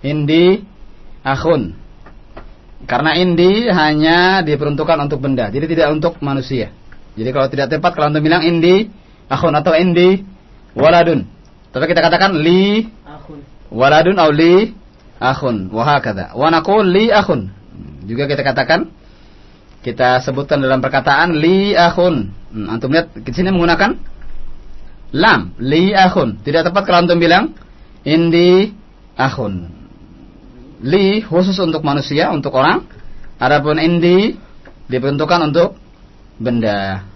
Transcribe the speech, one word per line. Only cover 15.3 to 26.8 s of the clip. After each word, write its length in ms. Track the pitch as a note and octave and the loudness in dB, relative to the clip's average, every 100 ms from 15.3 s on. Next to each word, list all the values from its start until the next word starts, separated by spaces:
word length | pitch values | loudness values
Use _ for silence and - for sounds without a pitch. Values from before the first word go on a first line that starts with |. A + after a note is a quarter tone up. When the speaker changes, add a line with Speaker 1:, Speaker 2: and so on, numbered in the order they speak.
| C3+ C3+ A2 F#2 | -2 -4 -4 -6
Speaker 1:
Wa 100 | G#2+ | -4
hakadha. 540 | D3 C#3+ B2+ G2 F2+ A2 | 0 0 -2 -8 -8 -2
Wa 100 | C#3+ | 0
naqul 320 | E3 D#3+ G#3 G3 | 0 2 2 2
li 240 | F3+ A3+ | 2 2
akhun. 400 | G#3 G3 D3+ F#2+ - - - - - F#2+ | 2 2 -2 -4 -14 -20 -20 -20 -18 -10
Juga 220 | A#2+ C#3 | -6 -4
kita 160 | C#3+ C3+ | -2 -2
katakan, 420 | B2+ B2+ E3 E4 - - - - - - - _ - | -2 0 0 -2 -12 -20 -20 -20 -20 -20 -20 _ -12
kita 380 | - A2+ B2+ B2+ | -10 0 2 2
sebutkan 380 | B2+ C3 C#3 D3 | -2 -6 -2 -2
dalam 180 | C3 C3 | 0 0
perkataan 540 | C3 C3+ C3 C#3 F3 | 0 -2 0 2 2
li 400 | D#3 E3 F#3+ G3+ | 2 2 2 2
akhun. 560 | G3 E3+ E3+ F3+ D3+ G2 - - | 2 2 2 0 0 -6 -10 -14
Hmm, 140 | A2 G#2 | -10 -8
antum 220 | A2+ C3 | -6 -2
lihat 180 | D#3 E3 - | -2 -2 -10
di 140 | A#2 | -10
sini 160 | B2 F3+ | -4 -2
menggunakan 460 | F#3 E3+ E3 G3+ - - - - - - - - - - - - | 0 0 2 0 -2 -10 -12 -10 -8 -8 -10 -14 -16 -16 -18 -10
lam, 460 | C3+ G#3 D3+ F2 - | 0 2 2 -2 -8
li 320 | B2 D3+ F#3+ | -2 2 2
akhun. 480 | G3 F3+ F#3 C3 F#2+ - | 4 2 2 -4 -4 -4
Tidak 160 | D#3+ E3+ | -2 0
tepat 140 | F#3+ | -2